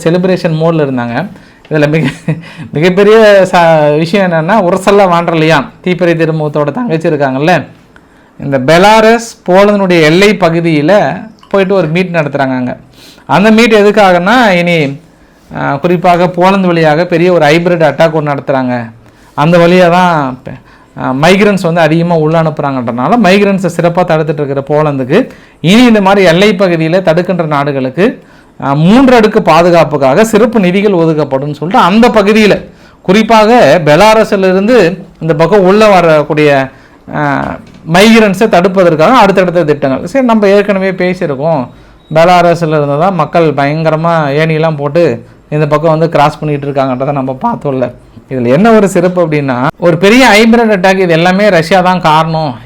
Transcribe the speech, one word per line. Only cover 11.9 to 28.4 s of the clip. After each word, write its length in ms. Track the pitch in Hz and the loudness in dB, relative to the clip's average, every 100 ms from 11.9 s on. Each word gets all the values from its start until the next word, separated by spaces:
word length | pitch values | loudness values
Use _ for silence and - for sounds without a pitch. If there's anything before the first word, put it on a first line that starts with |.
| 165 185 170 | -2 -4 -4
நடத்துறாங்க 400 | 147 139 135 127 | -4 -4 -4 -4
அங்க. 200 | 123 123 - - - - - | -6 -10 -16 -20 -20 -18 -4
அந்த 260 | 143 214 | 0 2
மீட் 220 | 220 240 | 2 2
எதுக்காகன்னா, 760 | 214 202 208 196 175 180 247 233 | 2 2 2 2 2 0 0 2
இனி, 500 | 180 175 170 139 139 - _ _ _ - - | 0 0 -2 -2 -6 -16 _ _ _ -16 -8
ஆ, 180 | 143 139 | -6 -4
குறிப்பாக 520 | 175 175 180 175 175 | -2 -2 0 0 0
போலந்து 400 | 170 180 196 180 | 0 0 2 0
வழியாக 380 | 170 156 151 175 | 0 0 0 0
பெரிய 280 | 165 180 | 0 2
ஒரு 120 | 175 147 | 2 2
ஹைபிரிட் 380 | 160 175 175 | 2 0 0
அட்டாக் 320 | 156 135 165 160 | 0 0 0 0
ஒண்ணு 220 | 151 139 | -4 -6
நடத்துறாங்க. 540 | 127 135 127 123 117 113 - _ - | -4 -4 -2 -6 -8 -16 -20 _ -14
அந்த 240 | - 151 175 | -4 0 2
வழியா 320 | 170 180 180 | 2 4 2
தான் 500 | 175 180 165 135 127 - | 2 0 -2 -4 -8 -14
பெ-, 200 | 127 - - _ - | -18 -20 -20 _ -10
ஆ, 140 | 131 131 | -6 -2
மைக்ரன்ட்ஸ் 400 | 160 190 208 190 | 2 2 2 0
வந்து 200 | 180 170 | -2 0
அதிகமா 340 | 160 165 170 170 | 0 0 0 0
உள்ள 260 | 156 165 | 0 0
அனுப்புறாங்கன்றனால, 720 | 160 147 143 135 120 120 131 240 | -2 -4 -6 -4 -6 -4 -2 2
மைக்ரன்ட்ஸை 460 | 190 196 202 196 185 165 | 2 2 0 -2 -4 -2
சிறப்பா 260 | 170 170 175 | -2 0 -2
தடுத்துட்டு 340 | 160 156 151 | -2 -2 -4
இருக்கிற 220 | 139 139 139 | -4 -6 -2
போலந்துக்கு, 600 | 147 151 139 127 170 269 - - _ | 0 0 -2 -2 -2 -2 -8 -20 _
இனி 220 | 151 214 | 0 4
இந்த 180 | 247 214 | 4 4
மாதிரி 240 | 190 202 185 | 2 2 2
எல்லை 240 | 165 208 | 2 2
பகுதியில 520 | 190 196 170 160 180 | 0 0 0 0 -2
தடுக்கின்ற 440 | 185 160 180 175 160 | 0 -2 -2 -4 -2
நாடுகளுக்கு, 800 | 147 143 135 131 127 214 277 - - | -2 -2 -4 -6 -2 -2 -4 -14 -20